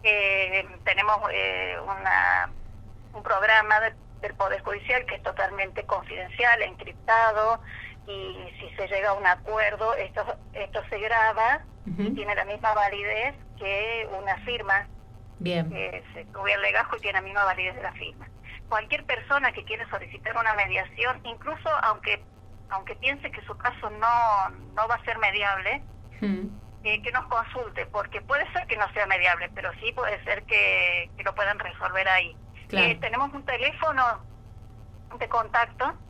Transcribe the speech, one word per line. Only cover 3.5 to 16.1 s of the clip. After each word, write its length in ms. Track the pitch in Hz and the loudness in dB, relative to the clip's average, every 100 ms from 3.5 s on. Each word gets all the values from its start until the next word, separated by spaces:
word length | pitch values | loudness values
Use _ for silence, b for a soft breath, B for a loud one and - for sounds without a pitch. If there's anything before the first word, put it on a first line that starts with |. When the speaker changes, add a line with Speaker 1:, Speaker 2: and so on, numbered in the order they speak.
| 220 214 214 | 6 6 4
Speaker 1:
de, 140 | 220 - - - | 4 -4 -16 -8
del 120 | 208 | -8
Poder 280 | - 196 196 | -2 0 0
Judicial 440 | - 202 - 247 247 | -4 -6 0 0 0
que 100 | 196 | -6
es 80 | |
totalmente 600 | 190 190 190 196 196 - 202 | -6 -2 -2 0 -4 -4 -2
confidencial, 800 | 202 - 180 180 - 240 233 | -2 -2 -10 -8 2 4 6
encriptado, 960 | 196 180 208 - - 226 226 214 220 226 B B B B - | 2 -4 -14 -10 4 6 6 6 4 2 B B B B -12
y 280 | 196 190 185 185 - | -10 -8 -10 -14 -14
si 160 | - - | -12 -6
se 120 | 190 | -2
llega 220 | 196 202 | 2 4
a 40 | |
un 120 | 196 190 | 4 6
acuerdo, 680 | 180 - 220 208 208 220 - | 4 2 2 2 2 0 0
esto, 300 | 190 - 214 - - | -2 -4 -4 -6 -8
esto 280 | - 190 220 196 | -8 -6 -6 -4
se 100 | 214 | -4
graba 640 | 214 233 220 214 226 294 - - - | 2 4 6 6 4 4 -2 -14 -8
y 60 | |
Speaker 2:
Ujú. 240 | 170 202 262 | -2 0 0
Speaker 1:
tiene 200 | 208 202 | -2 -2
la 100 | 196 | -2
misma 280 | 208 220 | 0 2
validez 600 | 214 202 202 202 214 254 285 - - | 4 2 2 -2 0 -2 -4 -16 -8
que 500 | 196 196 220 233 220 190 | -2 -2 -2 -4 -4 -6
una 160 | 196 185 | -2 -2
firma. 500 | 233 240 202 196 208 - - - - - | -2 -4 2 2 2 -14 -16 -18 -18 -4
Speaker 2:
Bien. 320 | 175 175 160 | 0 0 0
Speaker 1:
Eh, 300 | 175 190 185 - | -2 -6 -6 -12